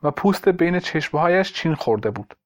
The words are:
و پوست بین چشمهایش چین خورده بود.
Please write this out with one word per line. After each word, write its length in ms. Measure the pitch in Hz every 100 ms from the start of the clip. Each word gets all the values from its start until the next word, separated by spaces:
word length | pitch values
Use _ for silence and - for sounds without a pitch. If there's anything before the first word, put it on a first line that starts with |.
و 80 | 147
پوست 380 | - 196 196 -
بین 300 | 180 170 180
چشمهایش 720 | - 160 147 151 170 180 190
چین 220 | - 165
خورده 360 | 151 - 110 104
بود. 240 | 104 101 -